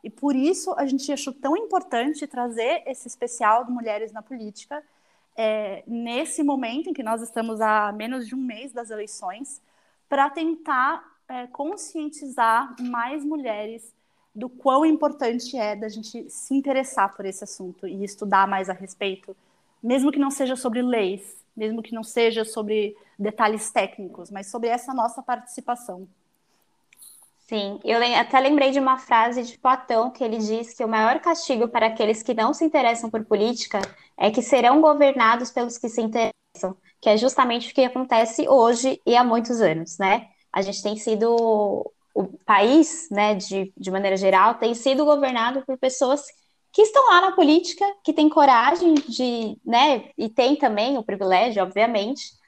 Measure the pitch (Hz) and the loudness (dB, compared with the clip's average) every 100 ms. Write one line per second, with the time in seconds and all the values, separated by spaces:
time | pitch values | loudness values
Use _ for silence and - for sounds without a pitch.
0 | 214 - 285 262 285 370 - - 269 262 | -16 -6 -2 0 0 -2 -4 -4 -2 -2
1 | - 285 - 254 269 339 453 370 370 240 | -4 -6 -8 -8 -4 -4 -2 -4 -2 -4
2 | 262 302 294 254 240 226 233 330 - 254 | -2 -6 -10 -8 -6 -4 -2 -2 -6 -12
3 | 240 - 240 - 214 226 247 247 226 208 | -14 -10 -10 -2 2 2 0 -6 -6 -6
4 | 220 214 214 254 214 202 - 294 294 _ | -8 -12 -16 -14 -14 -16 -14 -14 _ _
5 | _ _ _ - 220 214 208 196 - 233 | _ _ _ -4 -2 -2 -6 -10 -10 -10
6 | 233 240 320 - 285 277 233 254 349 294 | -6 -6 -6 -2 -2 -2 -4 -6 -6 -8
7 | 220 226 226 233 226 220 220 214 208 208 | -6 -6 -6 -8 -8 -2 0 0 0 -6
8 | 220 262 226 262 254 214 269 240 226 214 | -8 -8 -8 -8 -8 -10 -14 -14 -12 -12
9 | 214 - 190 202 269 - _ _ _ _ | -12 -10 -12 -12 -16 -18 _ _ _ _
10 | _ 277 285 285 320 320 330 262 269 330 | _ -2 0 -2 -6 -6 -4 0 0 -2
11 | - _ _ 254 247 - 294 392 - 320 | -10 _ _ -14 -14 -10 -8 -8 -12 -10
12 | 302 - 285 247 226 226 269 247 247 240 | -10 -10 -12 0 2 2 -2 -10 -8 -6
13 | 240 302 285 311 254 208 214 226 - _ | -6 -6 -6 -6 -6 -8 -10 -14 -20 _
14 | _ _ _ 214 247 - 277 262 320 311 | _ _ _ -12 -12 -4 0 4 4 2
15 | 294 285 240 240 - 269 214 208 214 214 | 0 -2 -4 -4 -6 -6 -6 -6 -10 -12
16 | 214 240 - - - 269 277 262 262 - | -14 -16 -16 -16 -4 -2 0 -2 -2 -2
17 | 196 - 196 190 - - 185 180 190 190 | -2 -2 -12 -10 -16 -14 -16 -12 -12 -8
18 | 196 - 208 190 196 196 190 185 190 - | -10 -8 0 2 2 0 -4 -8 -12 -8
19 | 202 190 - 190 _ _ _ _ 226 262 | -8 -8 -14 -20 _ _ _ _ -2 2
20 | 277 294 277 277 262 254 254 233 247 233 | 2 2 -2 -2 -4 -2 -4 -2 -2 0
21 | 190 190 - - _ - 220 226 220 233 | -2 -4 -12 -20 _ -8 -6 -6 -8 -12
22 | 220 - 233 226 220 226 214 214 208 208 | -6 0 0 0 -6 -6 -4 -2 -4 -8
23 | _ - 202 214 220 214 - 247 214 - | _ -8 -8 0 0 0 -4 -2 -2 -6
24 | 185 - 170 196 196 240 226 240 247 262 | -16 -16 -16 -14 -12 -6 -4 -4 -6 -4
25 | 226 240 254 240 247 - 254 247 - 185 | -4 -6 -8 -10 -10 -14 -10 -10 -10 -16
26 | 190 _ _ _ _ _ _ _ _ _ | -18 _ _ _ _ _ _ _ _ _
27 | - _ _ _ _ 220 196 202 - 233 | -20 _ _ _ _ -8 -6 -8 -2 0
28 | 240 240 233 269 269 294 277 269 262 262 | 2 0 2 2 4 4 2 2 0 0
29 | - 233 233 247 240 - 262 262 254 226 | 2 2 2 -2 -8 -2 0 0 0 0
30 | 240 247 240 220 214 226 233 - 220 220 | 0 -4 -4 -4 -4 -4 -6 -6 -2 2
31 | 220 294 349 330 - 240 233 240 220 220 | 2 2 0 -2 -2 -2 0 0 0 0
32 | 214 220 - 220 220 302 320 294 240 233 | 0 0 -2 0 0 0 0 2 2 0
33 | 233 220 214 208 220 240 - 208 196 - | -4 -6 -2 0 0 -2 -4 -6 -6 -14
34 | _ - 208 220 220 269 240 285 311 294 | _ 0 0 0 2 4 6 6 6 6
35 | 277 269 226 240 247 - 240 233 233 220 | 4 6 4 2 0 -4 -4 -6 -6 -4
36 | 220 226 226 - _ - 185 190 _ _ | -2 0 -2 -4 _ -10 -10 -10 _ _
37 | - 214 247 254 247 240 240 - 254 254 | 2 4 4 2 0 0 -2 2 2 0
38 | 254 226 226 233 294 269 233 233 262 - | 0 2 2 0 4 6 6 4 0 -2
39 | - 240 247 233 233 240 196 160 165 - | 2 4 4 2 0 2 2 2 -6 -4
40 | 190 226 233 _ _ - 196 202 208 214 | 0 0 -2 _ _ -6 -4 -6 -6 -6
41 | 233 214 226 233 226 214 208 202 - _ | -4 0 2 2 2 2 0 -4 -8 _
42 | _ - 190 - - 202 214 302 311 - | _ -6 -6 -8 2 4 6 6 6 0
43 | - 202 214 202 190 196 196 - 190 190 | -6 0 0 0 -2 -6 -6 -8 -6 -2
44 | 196 190 190 190 208 233 233 233 269 262 | 0 2 4 6 6 4 -2 0 0 2
45 | 302 285 277 240 233 269 269 262 262 254 | 4 4 2 0 -2 -4 -6 -4 -4 0
46 | 254 285 - _ _ _ _ - 427 554 | 0 0 -4 _ _ _ _ 4 6 6
47 | 494 359 381 370 302 311 339 - 403 403 | 6 6 6 4 6 6 2 -4 -4 -2
48 | - 311 302 302 285 240 240 349 349 302 | -4 4 4 6 8 8 6 4 4 4
49 | 277 226 254 240 220 - - 233 294 247 | 0 -4 -2 -2 -6 -8 0 4 4 2
50 | - - 220 247 254 294 254 208 233 277 | -2 -6 -2 2 2 4 2 2 0 -2
51 | 220 202 190 185 233 208 185 196 233 220 | -4 -4 2 4 4 0 -2 2 2 2
52 | 208 285 - _ | -2 -6 -10 _